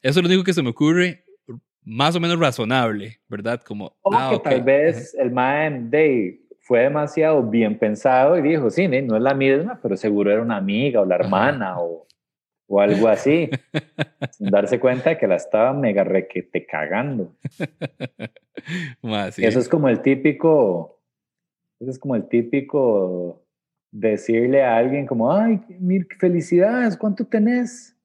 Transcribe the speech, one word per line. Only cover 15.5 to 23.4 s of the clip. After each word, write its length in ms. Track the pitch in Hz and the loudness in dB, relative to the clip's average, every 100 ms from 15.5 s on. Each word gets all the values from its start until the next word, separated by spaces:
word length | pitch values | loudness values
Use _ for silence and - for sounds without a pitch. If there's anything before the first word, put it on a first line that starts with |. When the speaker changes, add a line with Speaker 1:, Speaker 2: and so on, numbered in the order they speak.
| 107 120 | 2 2
Speaker 2:
mega 300 | 143 127 98 95 | 2 0 2 2
requete 600 | 95 - 90 - 85 - | 0 -2 -10 -6 -8 -6
cagando. 680 | 78 76 98 143 123 85 _ - _ | -8 -4 -4 -4 -6 -8 _ -16 _
Speaker 1:
<laughs> 1400 | 170 _ 143 _ 131 _ 110 _ _ - - 180 151 123 | -12 _ -14 _ -16 _ -16 _ _ -20 -12 -10 -10 -12
Ma, 300 | 117 107 95 | -6 -6 -6
sí. 140 | - 113 | -2 0
Speaker 2:
Eso 140 | 123 | 0
es 100 | 123 | 0
como 180 | 165 139 | 0 0
el 120 | 131 | 2
típico, 1000 | 139 135 147 143 165 151 107 87 80 _ _ _ _ _ _ _ _ _ | 0 2 0 0 2 4 2 0 -8 _ _ _ _ _ _ _ _ _
eso 120 | 127 | -12
es 80 | 127 | -10
como 160 | 139 117 | -4 -4
el 120 | - | 0
típico 1160 | 120 117 139 139 147 127 104 92 90 87 - | -2 0 -4 -2 0 2 0 -2 -4 -8 -12